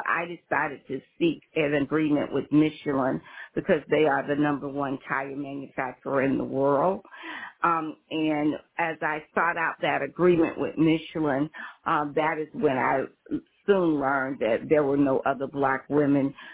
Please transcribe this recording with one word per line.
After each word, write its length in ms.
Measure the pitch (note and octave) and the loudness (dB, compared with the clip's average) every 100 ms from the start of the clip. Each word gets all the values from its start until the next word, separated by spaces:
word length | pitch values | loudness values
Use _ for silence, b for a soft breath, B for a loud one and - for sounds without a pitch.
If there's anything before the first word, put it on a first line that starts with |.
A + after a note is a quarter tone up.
| - | 0
I 200 | C#3 E3+ | -4 -4
decided 600 | E3+ - C#3+ D3+ C3+ - | -10 -4 -2 -2 -6 -10
to 100 | C3 - - | -10 -10 0
seek 240 | E3+ - _ D#3+ | 0 0 _ -2
an 200 | D3 D3 | 0 0
agreement 580 | C#3 D#3 D#3 C#3+ - | 0 0 2 0 0
with 180 | C3+ - | -4 2
Michelin 720 | D3 D#3 D3+ D3+ C3+ C3 D#3 - B B - | 4 4 0 -4 0 0 -2 -6 B B -4
because 260 | - E3 - | 0 0 2
they 160 | D3 D#3 | 2 4
are 220 | C3+ C3 | 2 0
the 80 | D3 | 0
number 320 | D3 C#3+ C#3+ | 0 0 -4
one 320 | C#3 C#3 C3+ - | -4 -4 -6 -6
tire 300 | C3+ C#3 C#3 | -6 -6 -8
manufacturer 840 | C#3 C#3 C#3 - B2+ - C3+ C3+ | -10 -10 -10 -6 -8 -6 -4 0
in 140 | C3+ B2 | 2 0
the 60 | |
world. 640 | B2 C3 C#3 C#3 E3+ G3+ - B E4 B B B | -2 0 2 4 2 0 -6 B -14 B B B
Um, 320 | E3+ E3 D#3 - - | 0 0 -2 -10 -10
and 440 | D#3+ D#3 D3+ D3+ - - - | -4 0 0 0 -2 -6 -4
as 200 | E3 D#3 | -4 -2
I 220 | D#3+ D#3 D3+ | -4 -4 -4
sought 240 | - E3+ E3+ | -2 0 0
out 180 | D#3+ - | -2 -2
that 200 | D#3+ C#3+ | -2 0
agreement 560 | C#3 - F3+ E3+ D#3+ - | -2 2 4 4 2 0
with 180 | C#3 - | -4 2
Michelin, 720 | D#3 D#3+ - E3 D3+ C3+ D3+ B B B - | 2 2 -2 -4 0 0 -2 B B B -2
um, 280 | D#3 D3 D3+ | -2 -2 -2
that 220 | D#3 D#3 | -2 -2
is 100 | D3+ | -6
when 240 | - D3 B2+ | -2 0 2
I 280 | B2+ C3+ - _ - - - _ - | 0 0 -2 _ -8 -8 -8 _ 2
soon 340 | G3 E3+ D3 | 2 4 2
learned 400 | C3+ C#3 C3 B2+ | 0 0 -2 -2
that 260 | A2+ A2+ C#3 | 0 0 2
there 140 | D3+ | 2
were 140 | C#3 C#3+ | 4 4
no 220 | C#3 C3+ - | 4 2 0
other 220 | C3 C3+ | -2 -4
Black 380 | C#3+ C3+ C3 - | -2 0 0 0
women 440 | C#3+ C#3+ C#3+ C#3 - B | 2 4 4 2 -4 B